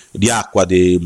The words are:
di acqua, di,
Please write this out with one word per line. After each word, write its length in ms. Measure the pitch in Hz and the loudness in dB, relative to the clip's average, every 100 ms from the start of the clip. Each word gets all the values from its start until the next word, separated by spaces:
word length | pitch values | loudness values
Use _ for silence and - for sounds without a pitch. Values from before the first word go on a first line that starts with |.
| _ | _
di 200 | 95 107 | -4 -2
acqua, 360 | 113 - 101 90 | -2 -4 -2 0
di, 320 | 92 90 90 | 2 2 0